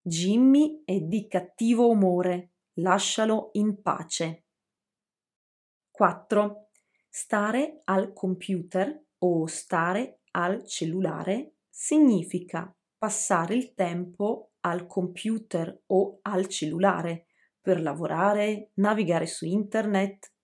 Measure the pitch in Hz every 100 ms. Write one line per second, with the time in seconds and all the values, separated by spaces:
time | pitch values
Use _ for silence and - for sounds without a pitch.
0 | - 165 180 220 262 277 302 - - 190
1 | 160 208 208 185 180 - 226 233 240 220
2 | 190 175 180 175 180 _ _ - 180 190
3 | 196 - 220 220 - 208 214 202 - 151
4 | 165 - 165 160 _ _ _ _ _ _
5 | _ _ _ _ _ _ _ _ _ -
6 | 190 170 - 214 208 208 _ _ _ _
7 | _ - - 214 208 233 302 - - 190
8 | 190 - 190 180 - 185 165 185 202 302
9 | _ _ 180 165 160 - - 175 165 190
10 | 262 - _ - 175 208 - - 165 175
11 | 180 156 170 208 302 _ _ - - 302
12 | 294 202 170 180 180 165 170 _ _ _
13 | 214 214 - 180 170 226 247 _ 180 170
14 | 180 175 208 233 - _ 180 170 175 -
15 | 180 180 214 226 220 170 165 - _ 190
16 | 196 - - 196 185 - 156 165 196 180
17 | 170 170 _ _ _ _ - 180 160 147
18 | 165 160 196 208 208 208 - - 202 214
19 | 180 165 165 - 165 190 208 220 214 196
20 | 196 196 - _